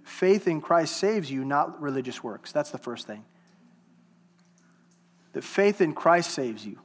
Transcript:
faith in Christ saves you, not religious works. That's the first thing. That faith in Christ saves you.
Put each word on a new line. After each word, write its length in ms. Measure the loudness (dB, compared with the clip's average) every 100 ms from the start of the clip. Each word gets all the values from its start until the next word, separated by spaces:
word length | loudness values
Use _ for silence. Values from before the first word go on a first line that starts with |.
faith 460 | -14 0 4 4 4
in 120 | -2
Christ 360 | 2 2 2 0
saves 340 | 0 0 -2
you, 140 | -4
not 360 | 0 0 0 -2
religious 420 | -6 -4 -6 -8
works. 260 | -10 -10 -6
That's 200 | -4 -4
the 60 | -6
first 280 | -10 -10 -12
thing. 180 | -14 -16 _ _ _ _ _ _ _ _ _ _ _ _ _ _ _ _ _ _ _ _
That 100 | -12
faith 360 | -6 2 2 4
in 120 | 2
Christ 380 | 2 4 4 2
saves 340 | -4 -4 -6 -12
you. 140 | -14